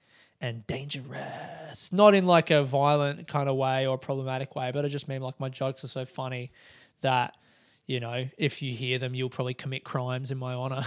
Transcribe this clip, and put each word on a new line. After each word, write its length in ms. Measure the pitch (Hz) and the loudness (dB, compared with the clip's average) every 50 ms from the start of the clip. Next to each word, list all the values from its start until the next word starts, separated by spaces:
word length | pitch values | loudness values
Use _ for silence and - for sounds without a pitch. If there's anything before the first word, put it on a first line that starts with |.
| _ _ _ _ - _ _ _ | _ _ _ _ -20 _ _ _
and 260 | - 123 117 117 110 | -8 -8 -8 -8 -8
dangerous. 1300 | - - 127 139 143 - 143 127 - 127 - - - - - - - - - - - - - - - 185 | -8 -8 -8 -6 -8 -8 -10 -10 -10 -12 -12 -10 -10 -10 -12 -12 -14 -14 -14 -14 -14 -10 -8 -6 -2 4
Not 220 | 185 208 214 202 | 10 10 10 10
in, 120 | 196 180 | 10 8
like, 240 | 180 175 165 156 - | 8 8 8 8 6
a 140 | 170 147 143 | 4 4 4
violent 640 | 131 131 139 139 143 147 147 143 143 143 - 175 - | 4 2 4 4 4 4 4 2 0 -2 -6 -10 -4
kind 200 | - 147 143 139 | -2 -2 0 0
of 80 | 135 | 0
way 300 | 131 135 131 131 131 135 | 0 0 0 0 0 0
or 100 | 131 131 131 | 0 -2 -2
problematic 580 | - - 139 135 131 131 131 131 135 131 - | -4 -4 -4 -4 -4 -4 -4 -6 -6 -6 -6
way, 160 | 147 131 127 127 | -6 -6 -4 -2
but 120 | 143 147 | -2 -2
I 40 | 143 | -2
just 180 | 139 143 - | -4 -6 -6
mean, 160 | - 135 131 131 | -6 -8 -6 -6
like, 160 | 123 123 _ | -8 -8 _
my 100 | 135 131 | -8 -8
jokes 360 | 127 - 135 131 131 - - | -4 -4 -4 -4 -4 -6 -12
are 40 | 131 | -10
so 160 | - 135 127 | -8 -10 -10
funny 460 | 127 - - 135 127 127 123 123 127 _ _ - - - - - _ _ _ - | -10 -8 -8 -8 -6 -6 -8 -10 -12 _ _ -20 -20 -20 -20 -20 _ _ _ 0
that, 340 | 135 131 123 123 - - _ _ _ _ _ _ _ _ _ _ | 2 4 4 2 0 -6 _ _ _ _ _ _ _ _ _ _
you 140 | - 135 123 | -6 -4 -4
know, 280 | 120 117 120 123 127 131 - - | -4 -4 -4 -4 -4 -6 -4 -2
if 220 | 156 143 - - | -2 -2 -2 -2
you 120 | 143 131 123 | -8 -8 -6
hear 260 | 113 135 123 127 127 | -6 -4 -2 -2 -2
them, 160 | 131 127 127 | -2 -4 -4
you'll 160 | 127 127 127 | -4 -4 -4
probably 240 | - - 131 127 127 | -4 -4 -4 -4 -4
commit 300 | - - 139 131 131 - | -6 -6 -8 -8 -8 -8
crimes 480 | - - 143 127 127 127 127 135 120 135 | -4 -4 -4 -2 -2 -4 -6 -6 -6 -6
in 60 | 131 | -6
my 160 | 127 127 127 | -6 -6 -6
honor. 300 | 123 127 131 131 131 131 | -4 -4 -4 -4 -4 -6